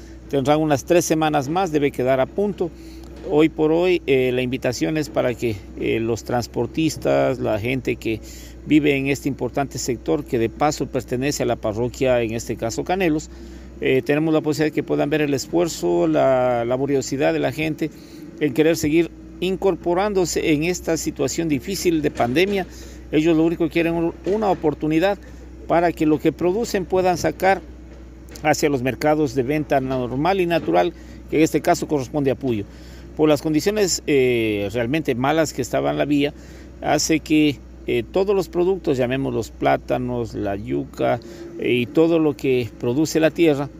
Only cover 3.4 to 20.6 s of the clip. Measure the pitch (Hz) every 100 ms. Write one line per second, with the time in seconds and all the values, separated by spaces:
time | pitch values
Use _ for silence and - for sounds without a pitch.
3.4 | 160 156 156 165 180 180 - 135 127 127
4.4 | 127 127 131 117 160 156 147 139 127 113
5.4 | 120 104 - - 131 117 113 113 - 120
6.4 | 113 - 120 - 160 123 143 139 135 127
7.4 | 120 107 113 131 120 120 113 110 - -
8.4 | - - - 151 147 139 135 139 147 127
9.4 | 127 139 139 123 - 117 - 160 147 123
10.4 | 113 - 147 147 135 131 113 123 135 139
11.4 | 123 117 113 104 123 - 131 123 117 113
12.4 | - 113 113 113 139 185 180 151 - -
13.4 | - - - - 135 131 - 147 160 156
14.4 | 143 139 156 151 - 147 147 151 151 139
15.4 | - 165 170 - 175 175 170 156 135 131
16.4 | 127 120 117 127 139 139 - 135 156 160
17.4 | 143 127 156 151 156 - - - - -
18.4 | 151 127 156 165 151 160 165 - - -
19.4 | 180 190 202 170 170 175 208 190 175 -
20.4 | - 147